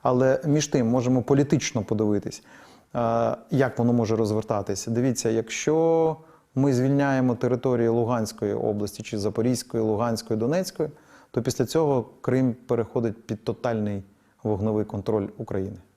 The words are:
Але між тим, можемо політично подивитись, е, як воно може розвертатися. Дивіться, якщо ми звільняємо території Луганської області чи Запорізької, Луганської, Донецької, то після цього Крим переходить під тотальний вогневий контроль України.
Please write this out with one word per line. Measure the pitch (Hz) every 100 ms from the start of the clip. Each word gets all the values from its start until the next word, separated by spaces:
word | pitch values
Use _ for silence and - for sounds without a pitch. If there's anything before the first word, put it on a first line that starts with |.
Але | 127 127 131 135 160
між | 147 147
тим, | 139 113
можемо | 127 123 131
політично | - 139 143 147 - 113
подивитись, | 101 107 107 104 - - - - - - _ 123
е, | 117 117 113 - -
як | 135 131 -
воно | 120
може | 120 107 113
розвертатися. | 107 107 107 107 98 98 -
Дивіться, | 117 131 117 117
якщо | 113 110 - - 156 165 165 160 151 - - _ 131
ми | 139
звільняємо | 123 135 139 139 135 127 113
території | 123 127 131 123 113
Луганської | 117 117 120 107 - 104
області | 107 104 104 104 -
чи | 113 107
Запорізької, | 101 107 120 123 - 117
Луганської, | 110 107 120 113 - 110
Донецької, | 117 170 185 - 151 - _ - _
то | -
після | 120 - 120
цього | 160 151 135 - -
Крим | - 127 131 113 -
переходить | 120 110 127 117 110 -
під | 110
тотальний | - 110 127 113 104 101 95 _ _ _
вогневий | 110 101 110 107 104
контроль | 101 98 110 98 -
України. | 117 98 95 95 -